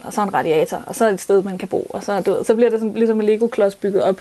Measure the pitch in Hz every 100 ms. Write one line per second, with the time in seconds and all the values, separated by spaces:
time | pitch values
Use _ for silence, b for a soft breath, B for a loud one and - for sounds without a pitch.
0 | - - 202 - 165 156 - 190 - -
1 | 220 190 - 196 196 185 190 - - -
2 | 208 202 190 - - 220 233 220 220 214
3 | 233 220 214 214 226 - 202 - 202 185
4 | 190 190